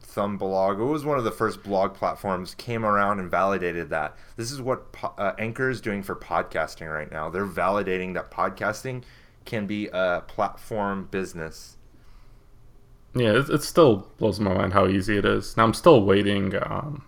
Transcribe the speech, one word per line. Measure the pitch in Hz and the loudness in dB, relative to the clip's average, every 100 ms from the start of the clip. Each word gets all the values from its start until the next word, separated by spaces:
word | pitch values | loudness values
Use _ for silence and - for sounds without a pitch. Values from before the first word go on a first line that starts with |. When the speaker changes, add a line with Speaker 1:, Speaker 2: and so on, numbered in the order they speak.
Speaker 1:
Thumblog, | - - 101 98 98 95 95 98 | -10 -4 -4 -4 -2 0 0 0
it | |
was | 123 156 | -2 -2
one | 143 139 | -2 -2
of | |
the | 110 | -2
first | - 110 95 | -2 -2 -4
blog | 101 98 98 | -2 0 0
platforms, | - 92 73 101 92 90 | 0 -4 -2 -4 -4 -6
came | - - 117 107 | -12 -8 -2 2
around | 101 101 101 | 2 2 0
and | 90 | -2
validated | 87 98 95 87 85 76 | 0 2 0 -2 -4 -4
that. | 80 76 - - - | -4 -4 -10 -16 -12
This | 117 | -10
is | 139 | -6
what | 123 123 - | -4 -4 -6
po-, | - 104 - | -12 -10 -4
uh, | 98 92 | -4 -4
Anchor | 110 110 131 | -6 -4 -4
is | 113 | -4
doing | 113 101 | -4 -6
for | 95 | -6
podcasting | 92 - 82 90 87 76 - 80 | -10 -4 -4 -2 -4 -4 -6 -8
right | 78 76 | -8 -8
now. | 78 80 | -8 -6
They're | 90 | -4
validating | 101 85 87 104 92 92 92 | -4 -2 0 0 0 -2 -4
that | 87 - | -6 -6
podcasting | - 92 95 104 107 131 127 - - - - | -4 -4 -2 -4 -4 -8 -10 -12 -20 -20 -20
can | - 113 98 | -8 -6 -4
be | 104 101 | -4 -4
a | 92 92 85 - | 0 0 0 -4
platform | - 98 - - 110 101 98 90 | -2 -2 -4 -8 -4 -2 -4 -6
business. | 95 92 85 80 - - - - - - - - - - - - - - - - | -6 -6 -8 -12 -12 -20 -20 -20 -20 -20 -20 -20 -20 -20 -20 -20 -20 -20 -20 -6
Speaker 2:
Yeah, | 123 113 | 2 4
it, | 113 139 | 4 4
it | 151 | 0
still | - - 147 98 - - | 2 6 8 6 0 -2
blows | 110 92 | -2 0
my | 101 | 0
mind | 95 98 | 2 2
how | 98 95 | 4 4
easy | 98 95 104 | 4 2 2
it | |
is. | 104 104 - - | 2 2 0 2
Now, | |
I'm | 113 | 4
still | 107 175 135 | 6 8 8
waiting. | 98 101 101 101 95 | 8 4 4 2 0
Um, | 95 - 98 147 147 | -2 -4 -4 -6 -10